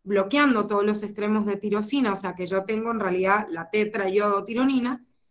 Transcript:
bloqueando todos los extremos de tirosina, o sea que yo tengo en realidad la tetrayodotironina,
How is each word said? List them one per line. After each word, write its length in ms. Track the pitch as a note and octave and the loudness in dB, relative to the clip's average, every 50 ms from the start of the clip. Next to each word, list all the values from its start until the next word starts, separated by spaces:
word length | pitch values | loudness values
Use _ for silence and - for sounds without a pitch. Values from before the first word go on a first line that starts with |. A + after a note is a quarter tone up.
| - | -6
bloqueando 640 | F#3+ G3+ G3 F#3+ G3 A#3 C#4+ D4 C#4 A#3+ A3 A3 | 0 0 2 2 2 4 4 4 4 4 2 2
todos 180 | G3+ G#3 G3+ G3+ | 0 0 0 2
los 180 | G#3 G#3+ G#3 G#3 | 2 0 -2 -4
extremos 420 | G3+ G#3 - G#3 G#3 G#3+ G#3+ G#3 | -8 -8 -4 -2 0 0 0 0
de 100 | G#3 G3+ | 0 -2
tirosina, 560 | G3+ - G#3 G3+ G#3 G#3+ G#3+ C#4 C#4+ B3+ G#3+ G3 | -2 -2 -2 -2 -2 -2 -2 0 0 0 0 0
o 40 | |
sea 180 | F#3+ G3 F#3 F3 | -2 -4 -8 -6
que 120 | F3+ F3+ | -6 -6
yo 180 | E3+ F#3+ F#3+ G3 | -2 -2 -2 -2
tengo 260 | G3 A3 G#3+ A3 A#3 | -2 -4 -4 -2 -2
en 80 | A3+ A3 | -4 -2
realidad 480 | G3+ F#3 F3+ F3+ F#3 F#3+ G3 G#3+ G#3+ - | -2 -2 0 0 2 2 2 2 0 -2
la 200 | E3 E3 E3+ - | -6 -8 -8 -4
tetrayodotironina, 1300 | - G#3+ G#3 G#3 G#3+ G#3+ G3 F#3+ F#3+ G#3 G#3 G#3 G3+ G3 F#3+ G#3+ A3+ A#3 C4 C4+ C4+ B3+ A#3+ B3 C4 B3 - _ _ _ _ _ | 0 0 0 0 -2 -2 -2 0 2 2 2 2 2 0 -2 -4 -2 0 2 2 2 2 0 -2 -4 -6 -10 _ _ _ _ _